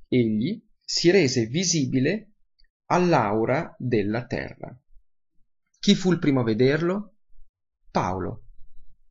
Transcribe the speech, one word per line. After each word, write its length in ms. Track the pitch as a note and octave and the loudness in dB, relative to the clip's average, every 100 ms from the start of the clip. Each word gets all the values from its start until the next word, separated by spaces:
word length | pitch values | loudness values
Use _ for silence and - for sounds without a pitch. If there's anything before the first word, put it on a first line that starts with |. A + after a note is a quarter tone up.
| - | -2
egli 560 | B2+ A2+ G#2+ C3+ G#3+ - _ - | 0 2 0 -2 -4 -10 _ -8
si 240 | - E3 | 0 4
rese 360 | F#3+ C#3+ B2+ A2 | 4 4 2 -2
visibile 880 | C#3+ F#3 E3 B2+ C3 C3 G#3+ - _ _ _ - _ - | -2 0 0 0 0 0 -2 -6 _ _ _ -20 _ -2
all'aura 880 | E3+ F3+ D#3 G#2+ G#2+ A2+ C3+ E3 - | 0 4 2 2 0 0 0 -4 -8
della 480 | B2 A2+ G2+ A2+ B2 | -2 0 0 -2 -4
terra. 520 | D#2+ C2 - - - _ - _ _ _ _ _ _ _ _ | -6 -8 -12 -16 -18 _ -20 _ _ _ _ _ _ _ _
Chi 140 | - | 2
fu 180 | G3+ F#3 | 2 2
il 60 | E3+ | 2
primo 220 | D3+ C3+ | 2 0
a 40 | |
vederlo? 680 | A2+ A2 B2+ D#3 E3+ G3 G#3 _ _ - - _ _ _ _ | 2 2 2 2 -2 -4 -6 _ _ -20 -20 _ _ _ _
Paolo, 540 | F#3 G#2+ F#2 F#2 A#2+ - - - - - - _ | -4 -2 -4 -6 -8 -14 -16 -14 -14 -14 -16 _